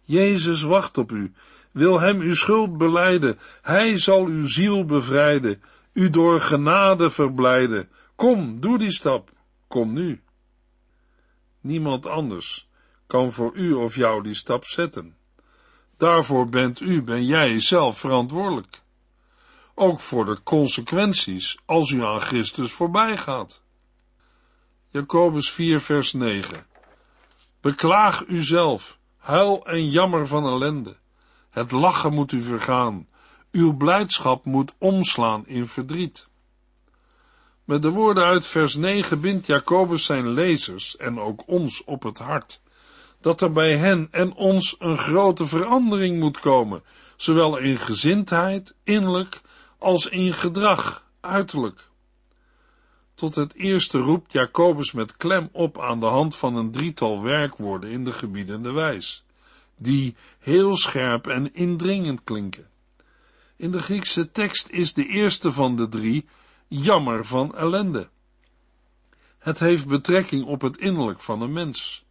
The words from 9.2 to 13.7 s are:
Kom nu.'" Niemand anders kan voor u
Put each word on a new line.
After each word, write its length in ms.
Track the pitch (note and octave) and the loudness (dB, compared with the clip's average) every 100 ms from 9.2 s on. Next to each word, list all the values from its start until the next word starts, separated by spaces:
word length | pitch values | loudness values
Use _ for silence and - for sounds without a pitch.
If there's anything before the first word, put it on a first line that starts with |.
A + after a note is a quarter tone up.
| - _ _ _ _ | -4 _ _ _ _
Kom 240 | B2+ A2+ | -2 -2
nu.'" 300 | B2 F3 C3 _ _ _ _ _ _ _ _ _ _ _ _ _ _ | -2 -6 -8 _ _ _ _ _ _ _ _ _ _ _ _ _ _
Niemand 440 | C#3 D#3+ D3+ C3 - | -6 -4 -2 -4 -4
anders 600 | D#3 C#3+ F#2 - - _ _ _ _ _ | -6 -6 -8 -10 -14 _ _ _ _ _
kan 260 | B2+ B2+ | 0 0
voor 220 | A#2 A#2+ | -2 -6
u 180 | F#3+ F3+ | -2 0